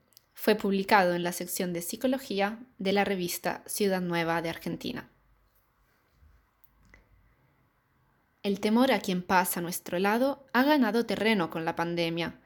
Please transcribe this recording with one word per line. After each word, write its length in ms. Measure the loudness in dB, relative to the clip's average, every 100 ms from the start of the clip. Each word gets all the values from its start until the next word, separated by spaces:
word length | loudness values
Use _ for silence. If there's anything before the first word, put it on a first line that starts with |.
| _ _ _
fue 220 | -4 0 2
publicado 580 | 2 -2 4 4 6
en 80 | 2
la 80 | -2
sección 420 | -4 -6 -6 -4
de 80 | -6
psicología 760 | -8 -4 -2 -2 -4 -2 -2 -4 -14 -6
de 120 | 0
la 140 | 2
revista 580 | 2 -2 -4 -4 -6 -6 -8
Ciudad 340 | -2 0 0
Nueva 420 | 0 0 0 -2
de 60 | -4
Argentina. 640 | -6 -8 -8 -8 -10 -12 _ _ _ _ _ _ _ _ _ _ _ -20 _ _ _ _ _ _ -20 _ _ _ _ _ _ _ _ _ _ _ _ _ _
El 160 | -4 -2
temor 320 | 2 4 4
a 80 | 2
quien 240 | 0 -4
pasa 380 | 2 2 2 -2
a 20 |
nuestro 380 | -6 -8 -6 -2
lado 440 | 0 2 0 -2 -2
ha 120 | 2
ganado 420 | 4 4 4 2 0
terreno 440 | 0 2 2 0
con 140 | -2
la 120 | -4 -2
pandemia 640 | -2 -2 -2 -2 -4 -8